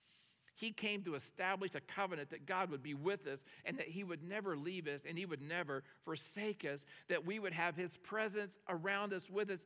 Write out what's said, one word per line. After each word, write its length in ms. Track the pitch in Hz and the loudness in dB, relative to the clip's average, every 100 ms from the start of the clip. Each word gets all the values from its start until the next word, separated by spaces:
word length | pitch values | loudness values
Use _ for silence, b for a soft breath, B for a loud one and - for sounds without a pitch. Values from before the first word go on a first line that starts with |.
| B B B B B - | B B B B B -4
He 140 | 226 | -4
came 300 | 214 214 208 | 0 0 2
to 120 | 180 147 | 0 -2
establish 580 | - - 185 190 190 | -4 0 2 4 2
a 60 | 147 | -2
covenant 520 | - - 196 170 143 | -6 0 2 2 -4
that 140 | - 143 | -8 0
God 240 | 185 185 | 2 2
would 140 | 143 | 0
be 100 | 131 | -2
with 340 | 139 156 202 147 | 0 2 2 0
us 180 | 135 - B | -6 -8 B
and 140 | - 262 | -4 -2
that 100 | - | -2
he 160 | 165 | -2
would 180 | 196 165 | -4 -4
never 360 | 170 208 196 151 | -2 -2 0 0
leave 320 | 151 185 156 | 0 0 -2
us 140 | 143 143 | -2 -2
and 100 | 170 | -2
he 80 | 190 | -2
would 160 | 151 | -2
never 420 | 143 170 160 135 135 B | 0 0 2 0 -2 B
forsake 640 | - 156 - - 214 208 151 | -4 -4 -4 -2 0 0 0
us, 200 | 143 - B B | -2 -4 B B
that 180 | 175 165 | 2 2
we 140 | 214 | 0
would 140 | 196 | 0
have 240 | 165 170 160 | 4 2 4
his 180 | 180 - | -2 -4
presence 580 | - 214 220 202 202 - - | -2 2 2 2 -2 -6 -2
around 460 | 175 175 202 208 | 0 2 2 2
us 160 | 190 - | 0 0
with 200 | 190 202 | 0 2
us 140 | 185 | 0